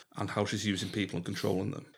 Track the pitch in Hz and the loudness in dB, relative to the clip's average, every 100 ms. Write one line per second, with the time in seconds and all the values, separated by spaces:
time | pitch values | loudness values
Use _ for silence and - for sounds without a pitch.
0 | - - 98 107 104 107 104 92 95 107 | -12 -6 -2 2 2 2 2 0 0 0
1 | 92 - 87 95 104 95 104 - - | 0 -2 -4 0 2 2 0 -4 -10